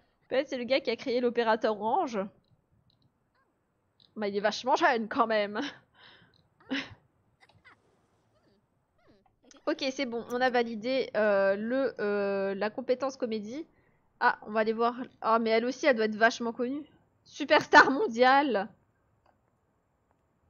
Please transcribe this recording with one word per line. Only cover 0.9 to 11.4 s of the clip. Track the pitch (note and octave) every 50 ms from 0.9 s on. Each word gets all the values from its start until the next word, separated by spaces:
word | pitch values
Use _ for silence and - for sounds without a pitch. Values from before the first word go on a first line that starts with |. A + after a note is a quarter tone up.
a | A3+
créé | A3+ - C4+ A#3 B3
l'opérateur | B3 A#3+ A#3 A#3+ A#3 A3+ A3 A3 A#3+ A3+ G#3+ G3+
Orange. | G3+ A3 B3+ F#4+ F4+ C#4 A3+ G3+ F#3+ G3+ - _ _ _ _ _ _ _ _ _ _ _ _ _ _ _ _ _ _ _ _ _ _ _ _ _ _ _ _ _ _ _ _ _ _ _ _
Bah, | A3 G#3 G3+
il | G3+
est | G3+
vachement | G3 G#3+ G#3 - - B3 D4
jeune, | D4+ D#4+ D#4 C4 A3+ A3+ G#3
quand | - C#4 A#3
même. | A3 A3 G#3+ G#3 G3+ G#3 G#3+ C#4+ C#4+ - - _ _ _ _ - - - - _ _ _ _ _ _ _ _ _ -
<laughs> | C4 C#4 - - - - _ _ _ _ _ _ _ _ _ _ _ _ _ - - _ _ _ _ _ _ _ _ _ _ _ _ D#5 _ _ G3+ G#3 _ _ _ _ _ _ _ _ _ _ A#3 G3 _ _ _ _ _ - - C#4 _
Ok, | - D#4+ - G4+ C4+ C4
c'est | - C#4
bon, | A#3+ A3+ A#3 G#3+ -
on | A#3+ B3
a | B3+ B3+
validé, | A#3+ B3 A#3+ A#3 A#3 G#3+ G#3 B3 C4 C4+ - - -
euh, | G#3 G#3+ G#3+ G3+ G3